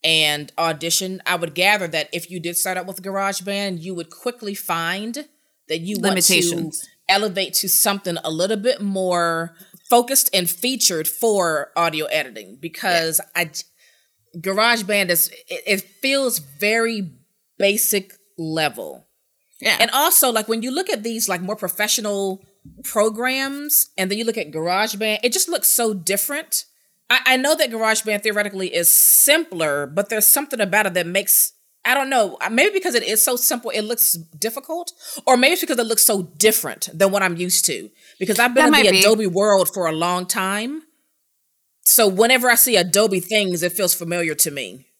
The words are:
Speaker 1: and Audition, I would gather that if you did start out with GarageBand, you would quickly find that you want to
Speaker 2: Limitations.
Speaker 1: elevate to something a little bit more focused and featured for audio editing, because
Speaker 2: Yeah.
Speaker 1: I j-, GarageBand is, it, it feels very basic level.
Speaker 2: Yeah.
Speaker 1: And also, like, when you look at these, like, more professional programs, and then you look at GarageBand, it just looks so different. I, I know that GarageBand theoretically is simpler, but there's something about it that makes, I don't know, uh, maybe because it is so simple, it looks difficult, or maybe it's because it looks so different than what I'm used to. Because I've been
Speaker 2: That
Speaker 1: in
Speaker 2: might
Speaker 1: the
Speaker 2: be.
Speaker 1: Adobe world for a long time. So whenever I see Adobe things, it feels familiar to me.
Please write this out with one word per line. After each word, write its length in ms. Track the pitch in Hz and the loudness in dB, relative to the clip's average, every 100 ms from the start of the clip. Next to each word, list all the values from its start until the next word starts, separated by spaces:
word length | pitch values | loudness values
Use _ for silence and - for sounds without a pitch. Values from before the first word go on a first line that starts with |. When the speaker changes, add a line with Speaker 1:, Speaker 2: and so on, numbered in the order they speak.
Speaker 1:
and 480 | 165 160 151 147 147 - | 4 4 2 0 -6 -4
Audition, 640 | 165 151 165 165 190 190 - | -2 -2 -2 -4 -4 -6 -4
I 100 | 175 | -4
would 180 | 170 147 | -4 0
gather 320 | 190 208 175 | 2 2 0
that 200 | 156 151 | -4 -4
if 160 | 175 - | -8 -8
you 80 | 180 | -10
did 160 | 170 170 | -6 -4
start 200 | 190 185 | -4 -4
out 80 | 180 | -6
with 160 | 185 | -10
GarageBand, 760 | 185 196 196 196 190 196 202 180 | -8 -4 -4 -4 -6 -4 -4 -6
you 120 | 170 180 | -8 -10
would 140 | 170 | -12
quickly 460 | - 247 240 208 196 | -8 -8 -8 -10 -10
find 720 | - 165 165 185 220 240 302 _ _ _ _ | -6 -4 -2 -4 -6 -10 -14 _ _ _ _
that 120 | 165 | -6
you 160 | 170 208 | -4 -2
want 260 | 202 185 | 0 2
to 100 | 170 | 4
Speaker 2:
Limitations. 540 | 175 170 170 160 - - _ - | 4 2 -2 -4 -8 -12 _ 0
Speaker 1:
elevate 440 | 196 208 190 185 - | 2 2 -2 -4 -4
to 120 | 190 | 0
something 480 | - 214 196 196 170 | 0 2 0 -2 -4
a 80 | 156 | -4
little 260 | 160 190 220 | -2 0 0
bit 240 | 220 262 | 0 0
more 760 | 202 196 185 175 170 165 165 - - - _ | -2 -2 0 2 2 0 -4 -10 -20 -20 _
focused 400 | 240 247 269 - | 4 4 0 2
and 160 | 196 175 | 0 -2
featured 580 | - 247 262 - 165 160 | -2 -4 0 0 0 -4
for 640 | - 233 202 175 156 143 - | 0 2 2 2 0 -2 0
audio 300 | 170 156 156 | 0 0 -2
editing, 520 | 151 135 113 95 123 | -2 -4 -10 -18 -14
because 580 | 160 - 202 175 165 160 - 170 | -14 -6 0 0 0 -4 -4 -6
Speaker 2:
Yeah. 60 | |
Speaker 1:
I 40 | 170 | -6
j-, 180 | - - _ _ _ _ _ _ 175 | -6 -16 _ _ _ _ _ _ -10
GarageBand 720 | 175 196 226 233 196 208 185 | -4 0 2 2 0 0 2
is, 200 | 170 - - - | 0 0 -6 -12
it, 140 | 165 - | -10 -2
it 140 | 196 - _ | -4 -4 _
feels 380 | 269 277 262 185 | 0 0 0 -4
very 720 | 139 139 208 226 226 220 180 127 _ _ _ _ | -8 -4 -2 0 0 -2 -8 -12 _ _ _ _
basic 560 | 202 208 - 202 190 - _ - | 0 2 0 -2 -4 -20 _ -10
level. 680 | 160 160 151 120 85 65 _ _ _ _ _ _ | -6 -2 -2 -4 -12 -14 _ _ _ _ _ _
Speaker 2:
Yeah. 180 | - 185 | -2 0
Speaker 1:
And 120 | 226 | 2
also, 400 | 233 320 359 262 | 2 2 4 2
like, 160 | 220 214 | 0 -2
when 140 | 226 | -4
you 100 | 240 | -2
look 180 | 277 370 | -4 -4
at 140 | 247 | -4
these, 240 | 226 226 226 | -4 -6 -4
like, 140 | 180 | -4
more 140 | 185 214 | -4 -6
professional 840 | 180 - 208 - 214 202 196 190 _ _ - - | -6 -4 -2 -2 -2 -2 -2 -4 _ _ -20 -16
programs, 1040 | - 220 214 214 247 262 269 277 294 - - - | -6 0 0 2 -2 -2 -4 -6 -2 0 0 -2
and 120 | 185 | -2
then 80 | 208 | -2
you 60 | 226 | -2
look 120 | 226 | -4
at 140 | 151 | -6
GarageBand, 680 | 156 165 180 226 214 220 214 | -6 -2 0 0 -2 -2 0
it 100 | - | 0
just 160 | - - | 0 -2
looks 180 | 349 - | 0 0
so 260 | - 233 | 2 0
different. 720 | 202 160 196 - 285 330 - - _ _ _ _ | -2 -2 -2 -2 -6 -6 -8 -8 _ _ _ _
I, 100 | 254 254 | 2 4
I 120 | 254 | 2
know 180 | 277 320 | 2 2
that 160 | 277 | 0
GarageBand 500 | 226 220 220 214 208 | 0 0 0 0 -2
theoretically 500 | 214 208 208 196 185 | -2 -2 -4 -4 -4
is 200 | 170 165 - | 0 2 4
simpler, 920 | - - - 311 320 180 156 143 139 | 4 4 4 4 2 -2 0 0 -2
but 220 | 156 202 | -2 -2
there's 180 | 220 208 | 0 2
something 320 | - 285 240 | 2 0 -2
about 240 | 196 196 202 | 0 2 0
it 80 | |
that 140 | 180 170 | 0 -2
makes, 460 | 190 202 - - _ _ _ | -2 0 0 0 _ _ _
I 100 | - | 0
don't 160 | 269 269 | 0 2
know, 280 | 262 202 - | 2 0 -2
uh, 80 | 175 | -2
maybe 220 | 226 370 | 2 2
because 240 | 392 370 240 | 2 0 -2
it 80 | |
is 200 | - 220 | 0 0
so 120 | - 247 | 0 0
simple, 360 | - 254 233 | -2 -2 -4
it 100 | 214 | -6
looks 320 | 214 233 - 170 160 151 | -4 -2 0 -2 -8 -8
difficult, 540 | 220 226 - 330 359 - - - - | -6 -6 -8 -8 -8 -14 -14 -6 2
or 100 | 254 | 4
maybe 180 | 269 | 4
it's 80 | 359 | 2
because 180 | 330 247 | -2 -2
it 80 | 226 | 0
looks 180 | 220 - | 2 2
so 160 | 202 170 - | 2 -4 2
different 520 | 214 220 147 101 - | 2 2 -4 -8 -12
than 180 | 160 196 | 0 2
what 120 | 196 | 2
I'm 120 | 190 170 | 0 -2
used 300 | 180 - - | -2 0 0
to. 240 | 120 101 _ - - | -4 -10 _ -20 -8
Because 180 | 190 214 | -2 2
I've 140 | 247 | 2
been 100 | 247 | 4
Speaker 2:
That 40 | 302 | 6
Speaker 1:
in 40 | |
Speaker 2:
might 140 | 302 214 | 6 6
Speaker 1:
the 60 | |
Speaker 2:
be. 80 | 190 | 6
Speaker 1:
Adobe 280 | 196 220 208 | 6 4 2
world 420 | 175 208 196 180 | 2 4 4 2
for 140 | 196 170 | 0 -2
a 40 | |
long 340 | 156 175 180 185 | 0 0 -2 -2
time. 580 | - 190 202 233 311 - _ _ _ _ _ _ _ _ _ | -2 -2 -2 -4 -8 -12 _ _ _ _ _ _ _ _ _
So 240 | - - 214 | 2 4 4
whenever 420 | 190 233 254 247 | 4 6 6 4
I 60 | 233 | 4
see 200 | 262 214 | 4 4
Adobe 420 | 180 170 220 190 | 4 2 4 2
things, 440 | - 214 196 175 | 0 0 0 0
it 80 | 175 | -2
feels 200 | 175 185 - | -2 -2 -2
familiar 400 | 170 175 170 147 | -2 -2 -2 0
to 160 | 160 | -2
me. 340 | 139 107 117 _ _ | -2 -10 -12 _ _